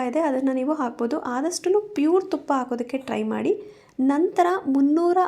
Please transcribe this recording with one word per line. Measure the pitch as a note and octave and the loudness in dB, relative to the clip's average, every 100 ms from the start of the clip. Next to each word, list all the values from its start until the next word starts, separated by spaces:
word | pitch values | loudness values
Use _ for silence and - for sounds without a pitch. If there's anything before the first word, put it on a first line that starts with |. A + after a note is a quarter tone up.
| B3+ | -2
ಇದೆ | D4+ | 0
ಅದನ್ನ | D#4+ C4 C4 | 0 0 0
ನೀವು | C4 C4 | 0 -2
ಹಾಕ್ಬೋದು. | D#4 B3 A#3+ A#3 D4+ | -2 -4 -4 -4 -2
ಆದಷ್ಟೂ | B3+ B3 E4 F4 F4+ G#4 | -4 -4 -4 -2 0 0
ಪ್ಯೂರ್ | G#4 D4 D4+ F#4 F#4+ | 0 0 2 2 2
ತುಪ್ಪ | C#4+ - | -4 -2
ಹಾಕೋದಕ್ಕೆ | C4+ B3+ A#3+ A#3+ C4+ | -2 -2 -6 -4 -6
ಟ್ರೈ | B3+ G#3+ | -6 -4
ಮಾಡಿ. | G#3+ A3 C4+ G#4 - - - - | -4 -2 -2 -2 -6 -20 -12 -2
ನಂತರ | C4 D4 F4+ - F4 F#4+ D4+ | 0 2 2 2 0 0 0
ಮುನ್ನೂರ | C#4 C#4 D#4 F4 F4+ | 2 4 4 4 2